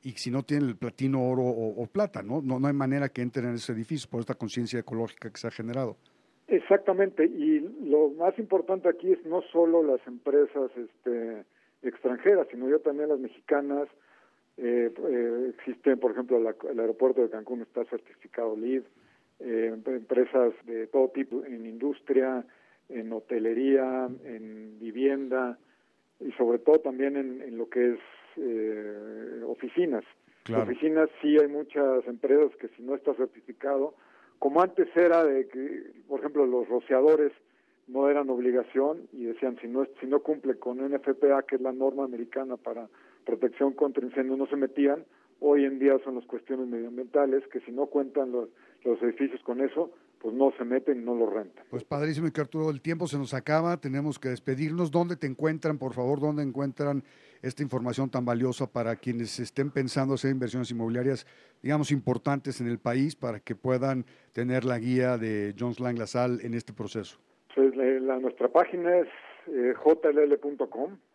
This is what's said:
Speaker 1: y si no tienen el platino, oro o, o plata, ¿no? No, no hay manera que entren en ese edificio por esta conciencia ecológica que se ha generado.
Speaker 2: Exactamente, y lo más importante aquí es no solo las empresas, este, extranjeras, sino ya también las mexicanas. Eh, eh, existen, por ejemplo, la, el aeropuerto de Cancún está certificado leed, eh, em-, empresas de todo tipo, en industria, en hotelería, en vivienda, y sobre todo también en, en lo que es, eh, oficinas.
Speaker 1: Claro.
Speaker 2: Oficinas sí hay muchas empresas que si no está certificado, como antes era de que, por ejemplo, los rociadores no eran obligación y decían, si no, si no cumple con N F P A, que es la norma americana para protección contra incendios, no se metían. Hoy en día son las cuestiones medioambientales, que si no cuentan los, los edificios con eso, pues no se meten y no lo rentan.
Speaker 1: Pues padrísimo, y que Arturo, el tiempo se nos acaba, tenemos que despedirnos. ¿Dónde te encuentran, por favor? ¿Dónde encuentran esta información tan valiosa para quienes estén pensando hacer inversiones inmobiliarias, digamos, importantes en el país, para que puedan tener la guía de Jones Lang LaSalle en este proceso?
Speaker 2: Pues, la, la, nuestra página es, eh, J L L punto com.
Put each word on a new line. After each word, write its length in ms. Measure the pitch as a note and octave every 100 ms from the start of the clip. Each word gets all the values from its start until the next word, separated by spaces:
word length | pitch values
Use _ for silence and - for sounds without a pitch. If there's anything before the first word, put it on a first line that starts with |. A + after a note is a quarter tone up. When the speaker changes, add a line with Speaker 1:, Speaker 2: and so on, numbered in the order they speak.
Speaker 1:
y 80 | C3
si 180 | A#2 -
no 140 | B2+
tienen 260 | C3 D3 C#3
el 60 | G#2+
platino, 480 | A#2+ - C3+ C3+
oro 200 | B2+ B2+
o, 380 | B2+ A#2 A2 G#2+
o 60 | A#2
plata, 340 | G3 G#3 -
¿no? 200 | G2+ C#3+
No, 180 | C3+ B2+
no 80 | C#3+
hay 60 |
manera 360 | C#3+ C3+ C#3 C#3
que 120 | -
entren 260 | B2 C3+ A#2+
en 80 | A#2+
ese 180 | -
edificio 360 | A2+ A2+ D#3 -
por 100 | A#2+
esta 160 | A2+ B2+
conciencia 440 | A2+ B2 A#2 B2
ecológica 520 | - A2+ A2+ - A2+
que 60 | -
se 100 | A#2
ha 40 |
generado. 460 | - A2+ B2 B2+ - _ _ _ _ -
Speaker 2:
Exactamente, 800 | F#3 - G3+ - F#3+ G3 F#3+ D#3+
y 360 | - D3+ D3+ E3 C#4+ F3
lo 200 | D3 D3+
más 260 | D3+ F3 F#3
importante 520 | G#3+ F#3+ E3+ F#3+ F#3
aquí 240 | F3 F3
es 120 | F3 D#3+
no 160 | F3
solo 380 | E3+ E3+ E3+ E3
las 240 | D3+ B2+ -
empresas, 640 | A#2+ - C#3 D3 D3 C3 B2
este, 680 | A2+ _ B2+ A#2+ A#2 A2 - _ _ _
extranjeras, 680 | B2+ - B2+ B2 F#3+ G3 D3
sino 180 | A#2+ C3
ya 100 | D3+
también 300 | D#3 C#3+ D3+
las 100 | C#3+
mexicanas. 680 | B2+ - - D3 C#3+ C#3+ C#3+ _ _ _ _ _ _ -
Eh, 360 | B2 A#2+ A#2 - -
eh, 440 | B2+ A#2 A#2+ B2+ A#2+
existen, 400 | - A#2+ - B2+
por 120 | B2
ejemplo, 280 | A2 B2 B2
la, 140 | A2 G#2+ -
el 100 | B2
aeropuerto 420 | A#2 A2 C3 C3
de 80 | A#2
Cancún 320 | A2 G#2+ B2
está 240 | A2+ - A#2
certificado 720 | A#2+ - _ - - A#2 G#2+
leed, 260 | A2+ C3 - _ _ _ _ _
eh, 320 | B2 A2+ A2+
em-, 220 | A2+ A2 C3
empresas 580 | A2 B2+ B2 C3 B2 - A#2
de 200 | A#2 A2
todo 200 | C#3 C3
tipo, 360 | C3+ C3+ B2 C#3+
en 200 | A#2 A2+
industria, 800 | A2+ C#3 C3+ - C3+ C3 B2+ - _ _ _ _
en 220 | B2+ A2+
hotelería, 960 | A2+ - A#2+ A2+ A2+ C3+ C3+ C3 C3 B2+ B2+ D3
en 520 | A2+ A2 A2 A2 G#2+
vivienda, 760 | A2+ A#2+ C3+ C#3 C3+ B2+ B2 A#2+ _ _ _ _ _ _
y 120 | C#3
sobre 260 | - A#2+ A#2
todo 200 | - D#3
también 360 | D3+ B2+ C#3 C#3
en, 260 | C3+ B2+
en 160 | C#3 A#2
lo 120 | A#2
que 240 | B2 B2
es, 60 | A#2+ - - - -
eh, 1040 | C3+ A2+ A2 G#2+ G#2 G#2 G#2+ A2 A#2 B2+ A#2+
oficinas. 560 | A#2+ B2 - F3 A#2 - _ _ _
Speaker 1:
Claro. 200 | - A2+
Speaker 2:
Oficinas 460 | A2 A#2+ D#3 D#3 D#3 -
sí 160 | D3 D3+
hay 100 | D3
muchas 580 | D3 D3 D3 C#3 B2+ A#2+
empresas 500 | A#2+ C3+ C#3 D3 -
que 100 | A#2 -
si 80 |
no 120 | B2 C#3
está 200 | D3+ B2
certificado, 800 | B2+ - - A#2 C#3 C#3 C#3+ - _ _ _ _
como 220 | C#3+ D3+
antes 280 | F#3 F#3 F3+ E3
era 260 | F3 E3+
de 240 | D#3+ C3+ C3
que, 460 | C3 C3 - - - -
por 140 | C#3
ejemplo, 260 | C#3+ D3 C3+
los 220 | B2 G#2+
rociadores 640 | A#2+ - C3 D3 D#3 C#3+ - _ _ _ _ -
no 220 | B2+ C#3
eran 200 | C#3+ C3+
obligación 800 | B2 B2 B2 A#2+ C3 C#3 E3+ -
y 100 | C3+
decían, 340 | A#2 A#2 C3 A#2+
si 80 | A#2
no, 160 | B2+ C3+ -
si 40 | B2+
no 140 | C#3+
cumple 400 | - D3+ C3+ B2
con 220 | B2 B2
N 120 | C#3 C#3
F 160 | C#3
P 180 | C3 C#3+
A, 120 | C#3
que 120 | - C3+
es 60 |
la 100 | C3
norma 320 | B2+ C3+ C3+
americana 540 | C3+ A#2+ A#2 C3+ C3+ B2
para 320 | - A2+ A2+ _ - _ -
protección 460 | A#2 B2+ - C#3
contra 340 | C3+ C#3+ C3 B2+
incendios, 320 | C3 C3 C3+
no 100 | C3+
se 100 | C#3+
metían. 480 | C3+ C3+ C#3 D3+ D#3+ _ _ _
Hoy 240 | D3 C#3+
en 160 | C#3 C3+
día 180 | C3+ C3+
son 120 | C#3 B2+
las 100 | A#2+
cuestiones 420 | A#2 - C3 B2+
medioambientales, 760 | A#2 A#2 B2 B2 D3 C#3 C3+ C3+
que 80 | B2+
si 100 | -
no 140 | B2 C#3+
cuentan 480 | C#3+ C3+ C#3+ C3
los, 160 | B2 A2+ _ _ _
los 180 | B2 A#2
edificios 400 | A#2 A2+ C#3 B2+
con 180 | - B2
eso, 300 | C#3 D3+ E3+ - _ _
pues 140 | A2+
no 180 | A#2+ C3+ -
se 80 | A#2+
meten 360 | C3 C3 B2+
y 40 | A#2
no 100 | A#2+
lo 140 | A2
rentan. 360 | G#2 F#2+ - -
Speaker 1:
Pues 140 | B2
padrísimo, 440 | - C#3+ D3+ D3+ D#3+
y 40 |
que 100 | D3+
Arturo, 280 | D3 D#3+ D#3
el 120 | C#3+
tiempo 260 | D#3+ E3 E3+
se 100 | C#3+
nos 160 | C3+
acaba, 460 | C3+ C3+ D#3 E3+ F3
tenemos 400 | C#3 C3+ D3 C3+
que 100 | C3
despedirnos. 600 | B2 - C3 D#3 E3+ E3+
¿Dónde 240 | D#3 F3 F3
te 120 | C#3+
encuentran, 500 | B2+ D#3 D#3 D#3 D3+
por 160 | C3
favor? 260 | A#2+ B2+ C#3+
¿Dónde 240 | D3+ D3
encuentran 600 | C#3+ B2+ C#3 C3 C#3+ C#3 - _ - _
esta 200 | B2+ -
información 480 | C#3+ C3 B2 A#2 C3+
tan 140 | B2+
valiosa 480 | B2 A#2 B2+ B2 C3
para 240 | B2 A#2 A#2
quienes 420 | C3 A#2 A2+ -
estén 300 | A#2 - C#3
pensando 440 | C#3 C3 C#3 C3+
hacer 180 | C3+ C3+
inversiones 400 | C3 B2 B2 A#2+
inmobiliarias, 560 | A#2+ A2+ A#2+ B2+ C3 - - _ _
digamos, 300 | B2+ D3+ D3
importantes 720 | C#3+ - B2 - C#3 C#3 B2
en 60 | A#2+
el 120 | A#2
país, 380 | A#2+ B2 D3 D3
para 240 | B2+ G#2+
que 120 | -
puedan 520 | A#2 B2+ B2+ C3+ C3 A#2+ - _
tener 320 | - A#2+ B2+
la 160 | B2+ A#2+
guía 380 | A#2 B2+ B2+ A#2+
de 360 | A2+ G#2+ G#2 G2+
Jones 220 | B2 A#2
Lang 160 | B2 A#2
LaSalle 480 | G#2+ B2 B2 B2 A#2+
en 80 |
este 180 | A#2 -
proceso? 480 | A2 G#2 A2+ G2 - _ _ _
Speaker 2:
Pues, 220 | - C3+ B2+
la, 80 |
la, 360 | C3 C3 C3 C3
nuestra 280 | B2+ - B2
página 500 | E3 F3+ F3+ E3+ F3+
es, 100 | E3+ - - - -
eh, 260 | C#3+ B2 A#2
J 320 | D3+ D#3+ D#3+
L 140 | D3
L 140 | D3 C#3+
punto 320 | C#3+ C#3+ C3+
com. 260 | A2+ D3+ G3 _